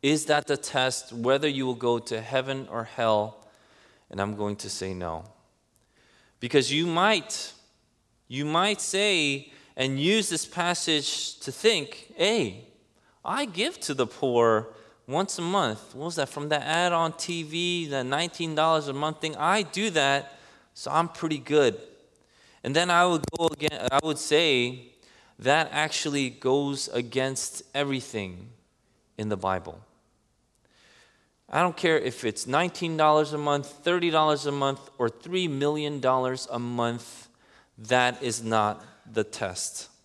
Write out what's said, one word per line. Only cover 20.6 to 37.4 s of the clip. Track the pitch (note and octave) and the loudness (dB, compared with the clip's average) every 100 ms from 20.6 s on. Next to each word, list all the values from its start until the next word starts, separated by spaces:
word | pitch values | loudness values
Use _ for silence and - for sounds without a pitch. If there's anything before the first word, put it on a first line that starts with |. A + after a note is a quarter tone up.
| _ | _
so | - - | -14 -2
I'm | D3+ E3+ | 0 0
pretty | - E3 D3+ | -2 -4 -4
good. | B2 D3 C3+ G2 - - _ _ _ _ _ _ | 2 4 6 2 -12 -20 _ _ _ _ _ _
And | - | -2
then | C#3+ F3+ | 0 4
I | E3+ | 4
would | F3+ E3+ C#3 E3 | 4 2 -2 0
go | E3 | 0
again, | D3 D3+ D3 B2 | 0 -4 -2 0
I | C3+ | 0
would | D#3 D3+ | 0 -2
say | - D3+ E3 C3 A#2+ B2+ - _ _ - _ _ | 2 4 4 2 0 -4 -16 _ _ -20 _ _
that | A#2+ D3 D#3 | 2 4 4
actually | - D3+ - D#3 C#3+ C3 | 0 -2 -2 -2 -2 -2
goes | A#2+ C3 C3+ C#3+ C#3 - | -2 2 2 2 -4 -4
against | - B2 B2+ C3 C3 - - - | -4 -2 -2 -2 -2 -6 -10 -8
everything | C#3 C#3+ C3+ A#2+ A2+ F#2+ F2+ G#2+ A#2+ _ _ _ _ _ - | -4 -2 -2 -4 -6 -6 -10 -18 -20 _ _ _ _ _ -8
in | G#2+ | -4
the | G2+ | -2
Bible. | F#2+ F#2+ F2 E2+ - _ _ _ _ _ _ _ _ _ _ _ _ _ _ _ _ | -2 -2 -4 -16 -20 _ _ _ _ _ _ _ _ _ _ _ _ _ _ _ _
I | - | 0
don't | F3+ E3 | 0 2
care | F3 D#3+ | 2 2
if | - A#2+ A#2 | 0 -2 -4
it's | - - | -4 0
nineteen | C#3 F3+ - E3+ D#3+ | 0 0 -2 -4 4
dollars | D3+ D3+ D3+ | 6 6 4
a | D3+ | 0
month, | D3 C#3+ C#3+ - | 0 0 -2 -4
thirty | - F3 E3+ | 0 2 2
dollars | D#3+ D#3 D3 | 4 4 2
a | C#3+ | 0
month, | C#3+ C#3 C3 - _ | 0 0 -2 -8 _
or | A#2+ | -2
three | - E3+ F#3 F3+ | -2 -6 -2 0
million | C#3 C#3+ D3+ D3 D3 | 0 0 0 -4 0
dollars | B2+ C3 B2+ B2+ - | 2 2 2 -4 -6
a | A#2+ | -6
month, | A#2+ A#2+ A#2 A#2+ - - - _ | -4 0 0 -2 -10 -20 -20 _